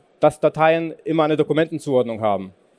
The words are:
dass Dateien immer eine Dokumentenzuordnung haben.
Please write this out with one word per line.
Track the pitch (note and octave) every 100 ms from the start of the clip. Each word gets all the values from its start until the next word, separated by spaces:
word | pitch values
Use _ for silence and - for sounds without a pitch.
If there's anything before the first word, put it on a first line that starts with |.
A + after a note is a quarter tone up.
| _ -
dass | D3+ -
Dateien | D#3 D3+ D#3+ E3 E3 -
immer | - D#3+
eine | D3+ D3+
Dokumentenzuordnung | D3 D3+ E3 D#3 D3 B2+ A#2 G#2+
haben. | A2 F#2+ F#2+ _ _